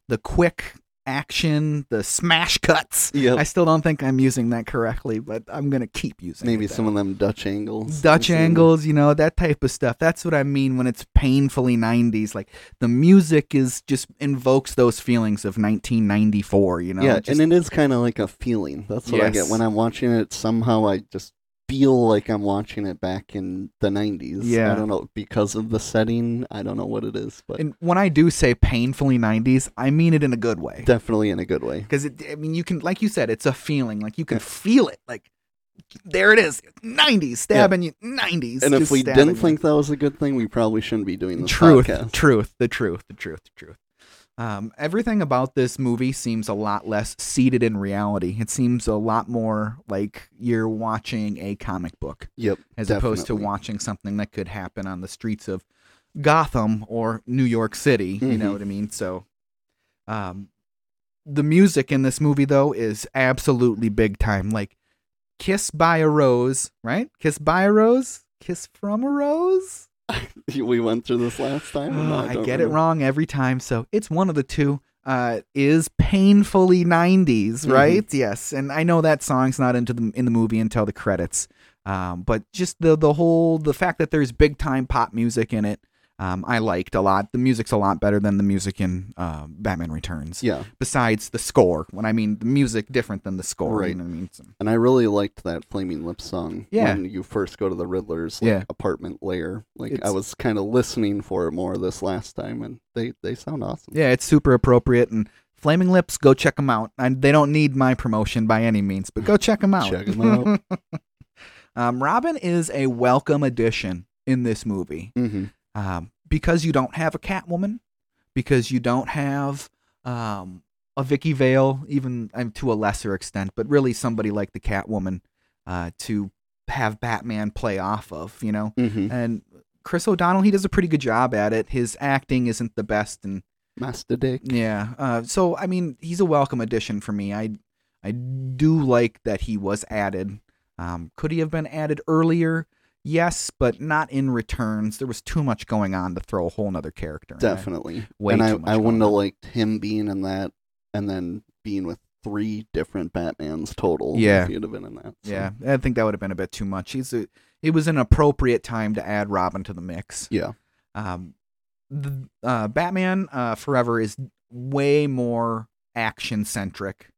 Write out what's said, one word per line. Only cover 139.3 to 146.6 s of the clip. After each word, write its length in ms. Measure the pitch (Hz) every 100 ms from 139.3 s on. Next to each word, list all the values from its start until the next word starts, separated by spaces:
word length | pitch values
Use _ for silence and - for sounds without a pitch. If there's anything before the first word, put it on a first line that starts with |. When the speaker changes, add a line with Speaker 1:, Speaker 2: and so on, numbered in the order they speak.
| 101
Speaker 1:
he 160 | - 104
was 260 | 98 104 -
added. 500 | 107 98 92 98 104 _ _ _ -
Um, 340 | 87 87 82 -
could 160 | -
he 80 | 165
have 120 | 156
been 160 | 160 156
added 340 | 156 151 151 -
earlier? 600 | 160 165 165 160 165 160 _ _ _
Yes, 460 | - 160 175 - -
but 300 | - 127 -
not 320 | 151 151 156
in 200 | 135 135
Returns. 640 | 120 110 - 113 107 107 -
There 100 | 131
was 140 | 110
too 220 | - 165
much 240 | 139 107 -
going 260 | 110 98
on 220 | 92 92 90
to 40 |
throw 260 | - 101 85
a 20 |
whole 200 | -